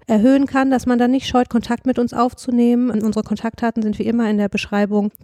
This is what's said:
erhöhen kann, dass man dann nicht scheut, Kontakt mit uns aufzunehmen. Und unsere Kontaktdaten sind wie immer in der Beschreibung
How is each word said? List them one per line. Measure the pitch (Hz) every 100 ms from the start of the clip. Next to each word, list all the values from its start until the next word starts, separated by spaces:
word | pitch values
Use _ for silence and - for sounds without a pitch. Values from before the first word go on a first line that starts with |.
| -
erhöhen | 214 247 277 277
kann, | 269 269
dass | 254 247
man | 240
dann | 247
nicht | 262 -
scheut, | 247 247
Kontakt | 233 - 240
mit | 262 240
uns | 240
aufzunehmen. | - 247 - - 240 240 240 247
Und | 214
unsere | 220 214
Kontaktdaten | 214 214 226 - 233 226
sind | 214 202
wie | 208
immer | 233 220
in | 208
der | 202
Beschreibung | 202 - 202 202 208 208 -